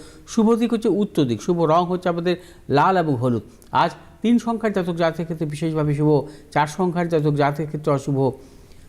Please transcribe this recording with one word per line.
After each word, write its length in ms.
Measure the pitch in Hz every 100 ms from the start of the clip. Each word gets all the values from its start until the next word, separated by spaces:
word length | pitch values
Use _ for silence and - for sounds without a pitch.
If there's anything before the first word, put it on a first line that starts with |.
| - - -
শুভ 280 | - 220 233
দিক 180 | 233
হচ্ছে 160 | 226 226
উত্তর 360 | 185 208 - 127
দিক, 160 | 110
শুভ 220 | - 175
রং 220 | 156 165 175
হচ্ছে 240 | 180 180
আমাদের 260 | 170 175 175 - - -
লাল 280 | 139 170 190
এবং 180 | 160 123
হলুদ। 260 | 127 113 - - -
আজ 200 | 127 165 - - -
তিন 160 | 220 240
সংখ্যার 360 | 233 226 220
জাতক 220 | 196 175 165
জাতকের 300 | 165 165 165
ক্ষেত্রে 200 | 160 156
বিশেষভাবে 500 | 147 165 156 151 143
শুভ, 320 | 151 147 - - -
চার 160 | 147 147
সংখ্যার 420 | - 185 175 170
জাতক 220 | 165 151
জাতকের 360 | 147 143 147 151
ক্ষেত্রে 260 | 151 151
অশুভ। 380 | 139 147 135 131 - - - - -